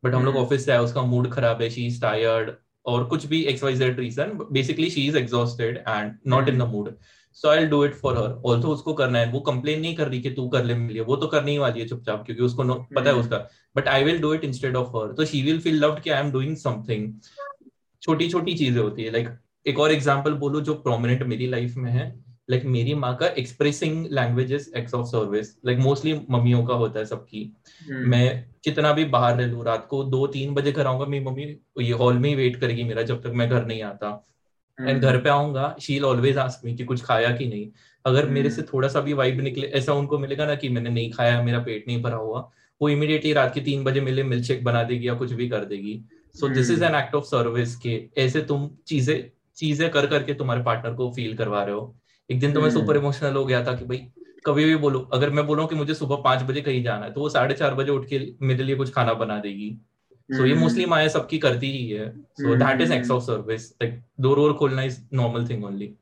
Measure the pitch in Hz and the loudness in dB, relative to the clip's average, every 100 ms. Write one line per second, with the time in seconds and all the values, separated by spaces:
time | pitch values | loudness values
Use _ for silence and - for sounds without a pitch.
0 | 127 127 131 131 123 139 131 123 120 131 | 2 2 2 2 2 0 2 2 2 0
1 | 127 123 123 127 120 113 117 117 120 120 | 0 2 0 2 0 2 -2 -2 -6 -2
2 | 120 110 113 113 110 - _ _ - 123 | 0 2 2 2 -2 -8 _ _ -2 -2
3 | 123 160 143 160 143 127 135 127 127 123 | 0 -2 0 0 0 0 0 2 2 0
4 | 123 120 170 208 - 135 131 151 165 160 | -4 -4 -4 -4 -2 -2 0 0 -2 0
5 | 139 151 123 120 120 120 117 120 - 107 | 0 0 0 0 0 -2 -4 -4 -4 -4
6 | 107 107 135 127 131 127 117 104 104 - | -4 -8 0 2 2 2 0 -2 -6 -10
7 | _ _ _ _ 151 156 156 147 143 143 | _ _ _ _ 4 4 4 4 2 2
8 | 139 120 107 - 123 117 156 147 - - | -2 0 -2 -4 0 2 2 -2 -2 0
9 | 131 123 117 127 143 127 139 156 160 165 | 2 2 2 0 -2 -2 0 -2 -4 -2
10 | 147 127 127 131 127 127 120 120 117 110 | -2 -2 -4 -4 0 0 2 0 -2 -4
11 | 110 139 156 151 139 143 135 113 113 123 | -2 0 2 0 0 0 0 -2 -6 -8
12 | 117 107 107 120 123 120 127 127 - 139 | -6 -6 -6 0 0 0 -2 -2 -2 0
13 | 127 127 117 110 - _ _ - 135 135 | 2 2 2 -4 -6 _ _ -2 2 2
14 | 143 165 151 156 151 123 135 127 123 113 | 4 2 0 0 -2 -4 -2 -2 -2 -4
15 | 107 - 156 147 135 160 165 156 147 156 | -6 -2 -2 0 0 0 2 2 2 0
16 | 165 143 147 131 135 156 139 110 107 107 | -2 0 0 -2 -2 -4 -4 -4 -4 -4
17 | 107 - - - 571 554 - _ _ _ | -4 -10 -20 -16 -16 -16 -20 _ _ _
18 | - 151 170 175 170 165 135 120 104 104 | -2 0 2 0 -2 -2 0 2 0 -2
19 | 113 117 120 - _ _ 139 139 151 151 | -4 -2 -4 -8 _ _ -4 2 2 4
20 | 139 139 143 143 143 147 147 151 131 113 | 2 2 2 -2 -2 -2 -2 -2 0 0
21 | 120 123 131 110 127 123 123 123 123 123 | 2 0 0 -4 -2 -2 -4 -4 -2 -2
22 | 151 - - - - 127 131 123 117 147 | -2 -10 -20 -20 -2 0 2 0 0 0
23 | 127 123 139 - 123 - 147 143 165 160 | -2 0 0 0 -6 0 0 2 -2 -2
24 | 165 139 120 120 123 139 - 123 117 127 | -2 0 2 2 0 -2 -4 -8 -4 -4
25 | 120 120 101 104 107 _ 123 123 131 139 | -2 -2 0 -2 -4 _ -2 2 4 2
26 | 156 151 - 123 120 123 120 120 113 107 | 0 -4 0 2 4 4 2 0 0 -2
27 | 110 110 - 107 104 - _ - 156 131 | -6 -8 -10 -12 -12 -16 _ -20 -12 -4
28 | 127 123 123 - - _ - 147 151 147 | 2 4 4 2 -10 _ -4 0 2 4
29 | 156 123 123 120 120 117 117 113 - 139 | 4 4 4 2 0 -2 -2 -2 -2 -6
30 | 135 131 139 139 139 143 139 143 143 127 | -2 0 0 -2 -2 0 0 0 0 0
31 | 139 139 131 131 147 147 _ - 120 120 | -2 -4 -4 -6 -8 -12 _ -4 -2 4
32 | 123 123 139 143 127 123 123 117 117 110 | 4 4 2 2 2 2 -2 -2 -2 -2
33 | 117 117 120 120 117 123 110 113 104 101 | -2 -2 -2 0 2 2 0 -6 -8 -8
34 | 104 104 _ _ _ _ _ - 254 139 | -8 -8 _ _ _ _ _ -6 0 2
35 | 135 127 135 143 147 135 143 - - 139 | 4 4 4 2 2 -2 -4 -6 -4 0
36 | 139 123 131 139 131 - 120 120 123 123 | 2 4 2 2 -2 -4 -8 -8 -4 -6
37 | - 113 117 123 127 104 104 _ _ _ | 0 2 2 0 -4 -6 -10 _ _ _
38 | 131 131 147 139 139 - 147 135 127 151 | 2 2 2 2 0 -2 -4 0 0 0
39 | 143 143 131 131 139 127 139 143 127 143 | 0 2 2 2 -4 -4 -2 -2 0 0
40 | 139 147 139 139 151 143 139 123 117 117 | 0 -2 -2 -2 -2 -2 -2 -2 0 -2
41 | 117 - 120 120 120 120 123 110 123 120 | -2 0 2 4 2 0 -2 -6 -4 -4
42 | 120 113 110 117 123 _ _ _ 147 147 | -2 -4 -4 -6 -8 _ _ _ 0 2
43 | 151 156 151 147 127 147 135 139 135 131 | 2 0 2 4 2 0 -2 -2 0 0
44 | 131 131 131 123 123 127 123 117 117 123 | 0 0 0 -2 0 -2 2 0 0 -2
45 | 120 120 127 117 123 110 101 101 101 107 | -2 -2 -4 -4 -2 -4 -4 -8 -8 -10
46 | - _ _ - 139 131 123 165 170 151 | -14 _ _ -4 0 2 2 4 2 2
47 | 131 147 143 131 117 117 120 - 120 110 | 0 -2 0 0 0 0 -2 -4 -6 -6
48 | - - 131 151 135 143 147 - - 151 | -4 0 2 2 -2 -2 -4 -10 -4 0
49 | 123 156 - _ _ - 156 143 165 147 | 2 0 -2 _ _ -6 -2 0 2 2
50 | 143 151 - 139 131 120 120 113 117 120 | 2 2 0 -4 -2 0 0 -2 -2 -4
51 | 123 123 113 107 107 101 101 101 117 - | -6 -4 -8 -4 -2 0 -2 -4 -8 -16
52 | _ _ _ 127 143 147 151 - - 147 | _ _ _ 0 2 4 4 4 4 2
53 | 143 139 143 139 135 127 123 123 123 127 | 2 0 0 0 2 0 0 -4 -6 -8
54 | - - - - - 143 156 160 147 131 | -8 -20 -20 -8 0 4 4 4 4 0
55 | 131 131 143 143 147 151 156 160 147 151 | 0 0 2 2 0 0 0 -2 -2 -2
56 | 143 139 131 131 127 139 143 131 120 104 | -2 0 2 0 0 -4 -2 -2 -2 -4
57 | 104 107 147 135 131 139 147 131 139 139 | -6 -6 -2 0 0 2 0 0 0 -2
58 | 123 139 139 - 131 127 131 135 131 131 | -2 -4 -4 -4 0 0 0 -2 -2 0
59 | 113 113 110 104 104 98 104 107 _ _ | 0 0 -2 -4 -6 -8 -10 -10 _ _
60 | _ _ _ 131 127 156 160 185 180 160 | _ _ _ 2 4 4 4 2 2 2
61 | 156 151 - 156 147 120 135 135 117 104 | 2 0 -2 0 0 0 -2 -4 -6 -6
62 | 110 113 - - 131 123 139 131 123 127 | -8 -10 -20 -6 0 4 4 4 2 2
63 | 120 127 120 110 104 110 - _ 117 120 | 2 0 0 -6 -4 -6 -8 _ -6 -6
64 | - - 131 143 151 147 143 131 131 123 | -16 -2 2 4 4 4 0 0 -4 -6
65 | - 131 120 117 117 113 101 98 104 - | -6 0 0 0 -4 -4 -6 -8 -10 -14